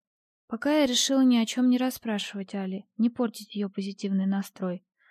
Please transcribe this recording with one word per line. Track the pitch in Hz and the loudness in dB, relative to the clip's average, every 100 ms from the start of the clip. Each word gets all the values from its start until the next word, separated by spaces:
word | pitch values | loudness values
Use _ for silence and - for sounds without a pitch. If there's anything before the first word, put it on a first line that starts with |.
| _ _ _ _ _ | _ _ _ _ _
Пока | 226 285 302 | -4 0 2
я | 269 | 4
решила | 247 - 269 | 2 2 4
ни | 254 240 | 6 4
о | |
чём | 226 254 254 | 2 2 2
не | 247 | 2
расспрашивать | 254 - 233 208 - 202 190 | 0 -4 -4 -4 -6 -10 -8
Али, | 196 190 190 - - | -6 -6 -8 -8 -2
не | 240 | 0
портить | 240 233 - 208 | 0 -4 -6 -10
её | 202 196 | -6 -6
позитивный | 196 196 196 202 190 190 | -6 -8 -6 -2 0 0
настрой. | 196 196 - 185 180 - _ _ | -2 -4 -6 -6 -6 -12 _ _